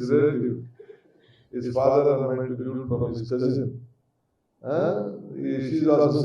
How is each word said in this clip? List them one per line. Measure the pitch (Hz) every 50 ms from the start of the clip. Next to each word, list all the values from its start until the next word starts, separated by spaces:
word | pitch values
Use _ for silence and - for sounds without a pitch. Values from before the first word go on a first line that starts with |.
| 123 123
relative. | 143 147 143 151 135 123 131 120 - - - - - - - - - - _ _ _ _ _ _ _ _ _ _ -
His | 123 123 123 120
father | 127 135 131 135 143 143 147 139
and | 135 135
mine | 127 123 127 127 127 127
took | 123 127 131 127 127 131 120
from | 120 120 123 120 120
his | 117 113 -
cousin. | 127 127 127 135 131 139 123 - - - - - _ _ _ _ _ _ _ _ _ _ _ _ _ _
Uh, | - 123 143 165 151 170 196 208 208 202 190 - - 139 135
he, | 135 135 135 135 131 131 127
she | 160 160
is | 151
also | 156 147 143 147 143 143 147